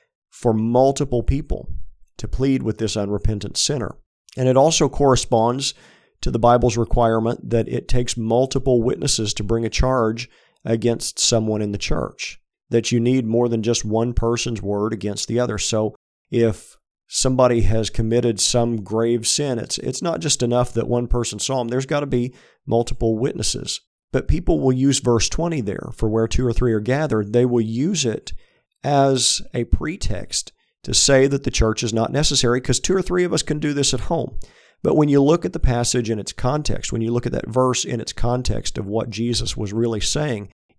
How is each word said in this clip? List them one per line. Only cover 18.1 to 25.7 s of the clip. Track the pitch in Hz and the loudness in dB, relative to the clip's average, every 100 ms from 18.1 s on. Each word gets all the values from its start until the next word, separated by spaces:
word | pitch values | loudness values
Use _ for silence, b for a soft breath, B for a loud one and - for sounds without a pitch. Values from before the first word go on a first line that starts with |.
| 117 120 104 | 2 2 0
some | - 123 120 113 | 0 2 0 -2
grave | 98 110 117 117 110 | -2 0 0 0 0
sin, | - 147 117 | -2 -2 -4
it's, | - - | -6 -6
it's | 123 131 | -6 -4
not | 175 165 | -4 -2
just | 160 - | -2 0
enough | 120 120 120 | 0 2 0
that | 117 - | -2 -2
one | 120 120 | -2 0
person | 120 117 107 | 0 -2 -6
saw | - 135 | -4 -4
him. | 117 | -2
There's | 123 135 | -4 -2
gotta | 147 143 | -4 -2
be | 127 123 b b b - | -2 -2 b b b -4
multiple | 117 117 - 113 110 | -2 0 0 0 0
witnesses. | 135 - 107 - - - _ _ _ | -2 -2 -4 -4 -6 -10 _ _ _
But | 131 - | -4 0
people | 196 175 160 | 0 2 2
will | 135 | 2
use | 127 139 131 | 2 2 2
verse | 123 117 - | 2 2 2
twenty | - 170 156 | -2 -2 -2
there, | 101 | -4